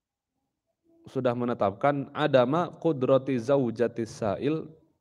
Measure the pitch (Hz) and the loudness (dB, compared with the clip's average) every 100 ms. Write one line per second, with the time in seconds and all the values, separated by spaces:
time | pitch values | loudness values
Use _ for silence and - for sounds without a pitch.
0 | _ _ _ _ _ _ _ _ _ _ | _ _ _ _ _ _ _ _ _ _
1 | - 131 127 120 120 113 101 98 143 143 | -12 -4 -2 0 -2 0 0 2 0 0
2 | 135 - 151 131 123 160 175 - 165 143 | -4 -2 2 4 4 2 -2 -2 -2 0
3 | 127 135 131 131 113 143 120 113 117 117 | 2 2 2 -2 0 0 0 0 -2 -2
4 | 110 - 110 95 127 156 - - _ _ | -8 -4 -4 -2 -2 -4 -6 -18 _ _